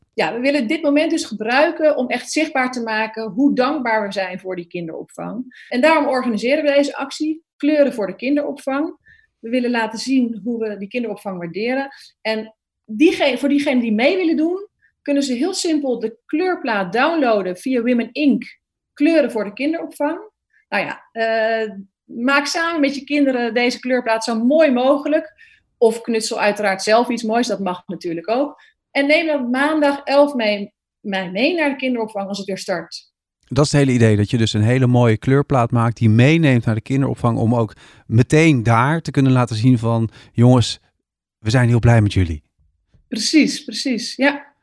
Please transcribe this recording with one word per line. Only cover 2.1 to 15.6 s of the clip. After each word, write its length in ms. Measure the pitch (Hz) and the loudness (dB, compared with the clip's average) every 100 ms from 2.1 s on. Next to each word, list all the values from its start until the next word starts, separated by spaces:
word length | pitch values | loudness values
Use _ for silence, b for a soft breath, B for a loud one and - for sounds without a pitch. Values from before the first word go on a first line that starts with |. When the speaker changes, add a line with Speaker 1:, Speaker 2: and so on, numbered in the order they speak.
| 247 - | -4 -4
Speaker 1:
zichtbaar 400 | - 311 269 254 | -2 -2 0 -2
te 120 | 247 | -4
maken 460 | 226 220 220 220 220 | -4 -4 -4 -6 -8
hoe 260 | 190 277 202 | 0 2 2
dankbaar 520 | 285 302 240 220 202 | 0 0 -2 -2 -2
we 60 | |
zijn 260 | 202 185 185 | -4 -6 -6
voor 160 | 185 185 | -10 -10
die 120 | 170 | -8
kinderopvang. 1000 | 180 165 - - - 175 196 254 - - | -8 -8 -10 -14 -12 -10 -10 -12 -16 -8
En 120 | 247 | 0
daarom 260 | 294 320 285 | 2 2 0
organiseren 560 | 262 247 208 233 294 | -2 -2 -2 0 0
we 100 | 294 | 0
deze 220 | 277 285 - | 0 -2 -6
actie, 480 | 269 - 311 311 _ _ | -10 -6 -6 -6 _ _
Kleuren 360 | 285 302 277 | 0 2 2
voor 140 | 233 190 | 0 -6
de 80 | 190 | -6
Kinderopvang. 840 | 247 294 285 277 - 269 330 - b b b _ | -4 -2 -2 -8 -6 -4 -4 -8 b b b _
We 100 | 226 | -6
willen 220 | 254 240 | -2 0
laten 280 | 240 220 220 | -2 -4 -6
zien 420 | - 269 240 220 | -2 0 0 -2
hoe 240 | 190 233 220 | -8 -6 -6
we 100 | 202 | -8
die 100 | 196 | -8
kinderopvang 500 | 247 233 202 208 185 | -6 -6 -8 -10 -10
waarderen. 500 | 170 175 226 262 277 B B B | -8 -6 -4 -4 -6 B B B
En 340 | - 220 220 - _ _ - | -6 -6 -8 -16 _ _ -10
diegene, 520 | 214 320 370 311 254 | 2 2 2 0 0
voor 120 | 285 | 0
diegenen 300 | 285 294 254 | 0 0 0
die 140 | 233 | 0
mee 240 | 214 262 381 | 0 2 2
willen 200 | 349 294 | 0 0
doen, 300 | 320 370 403 _ _ _ | -2 -4 -10 _ _ _
kunnen 220 | - 285 | -4 -2
ze 100 | 277 | -2
heel 200 | 240 330 | -2 -4
simpel 460 | 381 | -4